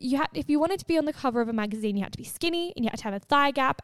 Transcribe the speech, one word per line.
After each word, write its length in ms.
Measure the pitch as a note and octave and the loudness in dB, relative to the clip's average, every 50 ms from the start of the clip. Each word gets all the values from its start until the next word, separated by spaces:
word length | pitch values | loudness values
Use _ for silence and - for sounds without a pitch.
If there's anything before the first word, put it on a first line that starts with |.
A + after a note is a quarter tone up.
you 160 | - B3+ C#4 | -4 -2 0
had, 120 | C#4 D#4 - | 0 0 -2
if 160 | - D4+ - - | -4 -4 -2 0
you 100 | D4 D4 | 2 2
wanted 200 | D#4 E4+ G4 F#4 | 2 2 0 -2
to 60 | - | -2
be 100 | - E4 | 0 0
on 80 | D#4+ D4 | 2 2
the 80 | D4+ | 0
cover 280 | D4+ - - B3+ A3+ A#3+ | -2 -2 -2 0 0 0
of 80 | A#3 A3+ | 0 0
a 40 | |
magazine, 440 | A3+ A3 G#3 G#3 G#3+ A3 G#3+ G#3+ G3 | 0 -2 -2 -2 -2 -2 -2 0 0
you 60 | G3+ | 0
had 100 | - - | -2 -4
to 60 | - - | -6 -10
be 60 | - | -12
skinny 480 | - - - E4+ E4+ E4+ E4+ F4 F4 - | -12 -6 -2 -2 0 0 0 -2 -4 -4
and 80 | - A#3 | -2 -2
you 60 | A3 | -2
had 80 | - - | -2 -4
to 60 | - | -4
have 100 | G#3+ G3 | -4 -6
a 40 | G3+ | -4
thigh 320 | - - D4 C#4+ C#4+ C#4 | 0 4 4 6 6 4
gap 320 | C4+ C4+ C4 C4 - - | 2 2 0 0 0 -2